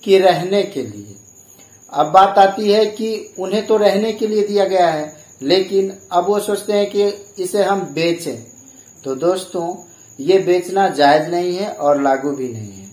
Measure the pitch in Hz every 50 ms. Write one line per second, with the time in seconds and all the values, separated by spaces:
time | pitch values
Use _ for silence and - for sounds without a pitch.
0 | - 208 190 190 185 185 170 156 170 185 196 202 190 - - 143 117 107 104 104
1 | 101 104 98 - _ - _ _ _ _ _ - - _ _ _ _ _ - 139
2 | 151 151 156 190 196 196 196 202 196 190 190 - 214 208 202 220 214 208 208 -
3 | 220 220 220 214 - - - - 185 185 196 220 214 220 220 214 208 196 190 196
4 | 214 226 208 214 226 214 214 208 202 208 208 202 190 185 190 185 180 165 156 151
5 | 151 151 - - - _ - _ 131 139 175 190 190 190 196 196 190 196 - -
6 | - - 180 175 180 196 208 208 196 - 208 202 - - 208 202 202 202 - 202
7 | 202 202 202 - - - - - 180 175 - 208 196 180 196 196 180 147 143 156
8 | 165 170 170 165 - 151 123 113 110 - - - - - - - _ _ _ -
9 | - 135 135 131 151 170 185 190 185 - - 180 170 170 180 196 - - - _
10 | - _ - - 135 151 185 190 180 165 180 180 180 - 185 196 196 185 156 139
11 | 147 139 147 156 156 165 175 175 175 180 175 185 202 208 - - 151 143 147 143
12 | 139 139 135 135 139 147 143 131 131 123 113 110 107 101 98 95 98 101